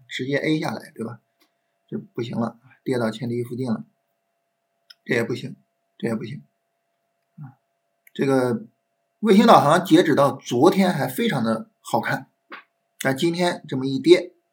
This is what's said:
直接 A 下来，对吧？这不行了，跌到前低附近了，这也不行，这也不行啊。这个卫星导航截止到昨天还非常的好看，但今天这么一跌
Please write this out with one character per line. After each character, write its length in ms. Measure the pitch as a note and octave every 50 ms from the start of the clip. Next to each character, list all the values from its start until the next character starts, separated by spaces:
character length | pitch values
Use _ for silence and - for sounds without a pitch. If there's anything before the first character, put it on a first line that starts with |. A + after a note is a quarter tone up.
| _
直 180 | - - C3+ B2+
接 120 | C3+ C#3+
A 220 | C3+ - D#3 D#3 D#3
下 120 | - C#3+
来， 200 | A2+ - - - -
对 100 | - A2+
吧？ 140 | A#2+ B2+ - _ _ _ _ _ _ _ _ _ _ _ _ _ _
这 80 | -
不 240 | A2 - - _ B2 A#2
行 160 | A#2+ - A#2
了， 180 | A#2 A2+ - _ _ _ _ _ -
跌 140 | C3+ B2+
到 140 | A#2+ A2+ A2
前 180 | G#2+ - B2 A#2
低 140 | A#2 A#2+ A#2+
附 100 | - A#2+
近 140 | A#2+ C3 A#2+
了， 140 | G#2+ - - - _ _ _ _ _ _ _ _ _ _ _ _ _ _ _ _ _ _ _ _ _ _ _
这 80 | - C3
也 100 | A#2 A2
不 120 | B2+ B2
行， 200 | B2+ C3+ - - - _ _ _ _ _ _ _
这 100 | - -
也 80 | - A2+
不 80 | - -
行 180 | A2+ D3 - - _ _ _ _ _ _ _ _ _ _ _ _ _ _ _ _ _ _ -
啊。 200 | C#3+ B2 - _ _ _ _ _ _ _ _ _ _ _ -
这 120 | - D3
个 380 | C3+ C3+ C3 B2+ B2 A2 - - - _ _ _ _ _ _ _ _ _ _
卫 160 | G#3 A3+ G3
星 100 | G#3 A#3+
导 140 | A3+ F#3 C3+
航 240 | C3+ C#3+ E3 F#3 F3+
截 180 | - D#3 F3
止 140 | F#3 D#3+ C3
到 160 | C3+ C#3+ C3
昨 400 | C3+ - - - B2+ A#2+ D3+ F#3+
天 220 | F#3+ F#3+ F#3+ F3+ D#3+
还 120 | C#3+ B2+
非 220 | - - A#3+ A#3
常 160 | A3+ D3+ B2+ A2+
的 240 | A2+ A2+ - - - _ _
好 180 | - - - A2+
看， 280 | - - C#3+ - - - _ _ _ _ - - - _ _ _ _ _ _ -
但 160 | - G#3+ G3+
今 160 | E3 E3+ E3+ E3+
天 320 | F3 F3+ F3 F3 - -
这 80 | - C#3+
么 100 | C3 C3
一 140 | C#3 C3+ C3+
跌 320 | - D#3+ F3+ - - - - _ _ _